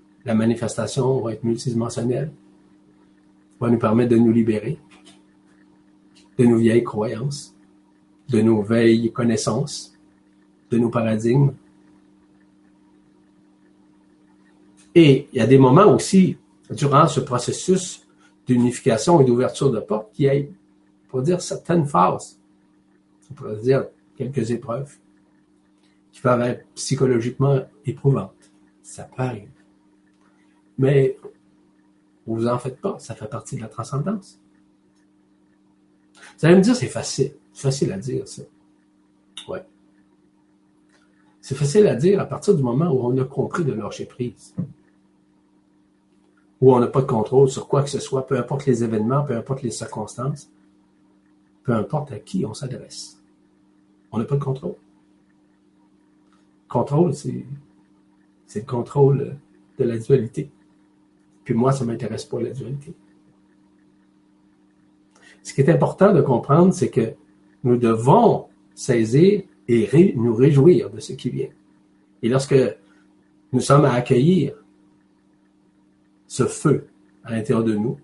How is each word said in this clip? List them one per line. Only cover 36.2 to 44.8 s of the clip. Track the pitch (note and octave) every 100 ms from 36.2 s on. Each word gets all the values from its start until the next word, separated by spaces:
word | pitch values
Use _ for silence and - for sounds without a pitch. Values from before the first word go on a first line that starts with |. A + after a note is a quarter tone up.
| - -
Vous | D#3
allez | F#3
me |
dire, | G3 B3
c'est | A#2
facile. | A2+ - - - - _
C'est | -
facile | C#3 - C#3
à | G2
dire, | B2+ B2+ -
ça. | - - _ _ _ _ _ _ _ _ - -
Ouais. | - - _ _ _ _ _ _ _ _ _ _ _ _ _ _ _ _ _
C'est | - -
facile | C#3 G#3 G3
à | A#2+
dire | F3 F#3+
à | -
partir | - - E3+
du |
moment | B2 B2+ F3+
où | B2+ A#2+
on | C3
a |
compris | C3 - A2 -
de | D3
lâcher | G#2+ G2+ - G2
prise. | - B2 - - - - -